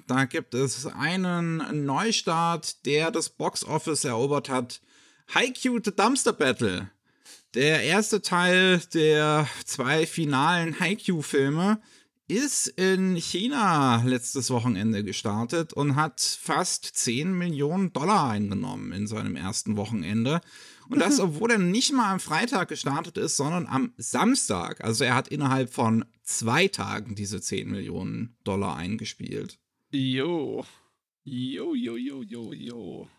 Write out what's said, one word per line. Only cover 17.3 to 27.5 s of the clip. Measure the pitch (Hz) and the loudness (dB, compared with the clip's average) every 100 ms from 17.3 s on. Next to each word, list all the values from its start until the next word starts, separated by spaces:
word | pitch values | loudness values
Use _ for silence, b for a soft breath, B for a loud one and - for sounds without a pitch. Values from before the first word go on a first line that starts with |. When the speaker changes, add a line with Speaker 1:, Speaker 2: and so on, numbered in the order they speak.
| 185 | -2
Speaker 1:
Millionen | 175 143 143 185 190 | -2 0 0 0 0
Dollar | 127 160 208 139 | 0 2 2 2
eingenommen | 104 104 101 98 101 101 | 0 0 -2 -4 -6 -8
in | 90 104 | -6 -4
seinem | 107 104 76 | -4 -4 -4
ersten | 92 - - 104 | -6 -4 -2 -2
Wochenende. | 101 110 80 110 120 165 - B B B B | -2 -4 -2 0 2 0 -4 B B B B
Und | 262 | 2
das, | 175 285 | 4 4
Speaker 2:
<laughs> | |
Speaker 1:
obwohl | 185 151 233 | 2 0 2
er | 226 | 4
nicht | 175 214 - | 2 2 2
mal | 269 208 | 2 0
am | 185 | -2
Freitag | - 156 247 277 - | -2 -2 0 -2 -2
gestartet | 147 143 143 165 - | -4 -4 -4 -4 -4
ist, | 135 - | -2 0
sondern | 143 175 160 | 0 -2 -2
am | 131 127 - | -2 -4 -6
Samstag. | - 127 196 269 - 92 85 - | -4 2 2 2 0 -2 -4 -6
Also | 104 117 | -2 0
er | 127 123 | 2 2
hat | - | 0
innerhalb | 147 139 131 127 | -2 0 0 0
von | - 113 113 - _ | 0 2 2 0 _
zwei | - - 113 139 196 | -8 -4 0 2 2
Tagen | - 101 104 110 101 | 0 -6 -6 -8 -8
diese | 101 98 | -8 -6
zehn | - | -6